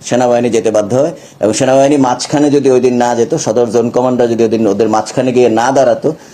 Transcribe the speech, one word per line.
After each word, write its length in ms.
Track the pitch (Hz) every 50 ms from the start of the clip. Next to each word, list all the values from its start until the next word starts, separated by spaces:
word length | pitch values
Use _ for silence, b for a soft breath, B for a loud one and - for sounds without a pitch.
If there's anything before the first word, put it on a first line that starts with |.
| -
সেনাবাহিনী 460 | - 120 123 127 120 120 120 120 120
যেতে 200 | 104 113 110 113
বাধ্য 260 | 107 107 101 98 117
হয় 160 | 131 143 170 165 B B B B B
এবং 120 | - 107
সেনাবাহিনী 440 | 107 - 139 123 131 135 135 143 147
মাঝখানে 540 | 143 135 127 127 135 - - - 143 147 147
যদি 200 | 139 143 131 135
ওই 100 | 131 127
দিন 140 | 120 127 123
না 200 | 120 120 120 120
যেত, 200 | 117 117 - 165
সদর 320 | 156 - 127 107 120 120
জোন 240 | 113 101 120 117 120
কমান্ডার 380 | 117 123 123 127 127 117 120 120
যদি 140 | 117 110
ওই 60 | 117 110
দিন 180 | 113 107 113
ওদের 220 | 104 101 104 113 107
মাঝখানে 440 | 107 110 107 - - 143 123 127
গিয়ে 160 | 123 123 123 117
না 240 | 113 113 117 131
দাঁড়াতো, 420 | 135 139 131 123 113 - - 139 160 B B B